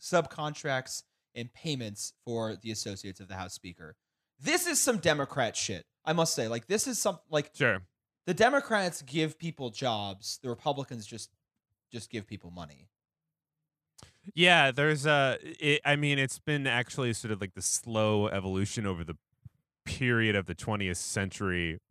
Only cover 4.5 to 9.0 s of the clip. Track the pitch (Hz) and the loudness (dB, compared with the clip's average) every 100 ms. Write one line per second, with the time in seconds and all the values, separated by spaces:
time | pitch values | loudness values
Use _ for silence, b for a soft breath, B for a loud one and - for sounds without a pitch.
4.5 | 339 349 285 - 220 170 147 139 143 113 | 2 2 2 2 2 4 2 0 0 -2
5.5 | - - 90 - _ - 170 160 - 113 | -2 -4 -6 -10 _ -2 2 2 2 -2
6.5 | 117 - 208 269 220 208 175 - 151 143 | -2 -2 -2 0 -2 -2 -4 -2 -2 -2
7.5 | - 131 95 90 _ _ _ - 180 233 | 0 2 2 -4 _ _ _ -2 4 6
8.5 | 277 - 214 180 - | 4 2 0 0 -4